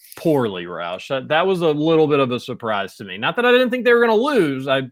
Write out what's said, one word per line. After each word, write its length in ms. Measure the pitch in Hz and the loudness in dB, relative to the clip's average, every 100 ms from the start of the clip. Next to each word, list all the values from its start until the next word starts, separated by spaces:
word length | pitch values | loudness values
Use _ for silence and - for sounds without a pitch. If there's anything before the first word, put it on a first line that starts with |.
| - - | -20 -6
poorly, 500 | 170 147 117 92 87 | 0 0 0 -4 -8
Roush. 440 | 85 85 92 - | -8 -8 -8 -6
That, 180 | 135 123 | -8 -2
that 180 | 156 185 | 0 0
was 160 | 185 | 0
a 80 | 170 | 0
little 380 | 147 156 160 156 | 0 2 4 4
bit 120 | 147 | 2
of 120 | 131 | 0
a 80 | 120 | -2
surprise 560 | - 120 113 104 98 - | -6 -10 -4 -4 -4 -10
to 80 | |
me. 160 | 101 92 | -14 -6
Not 160 | 135 175 | -6 0
that 100 | 240 | 2
I 60 | |
didn't 180 | 247 254 | 4 2
think 160 | 254 247 | 0 2
they 80 | |
were 60 | 240 | 4
gonna 160 | 233 214 | 4 2
lose. 520 | 269 277 156 135 135 | 2 2 0 -2 -2
I, 220 | 135 131 | -2 -2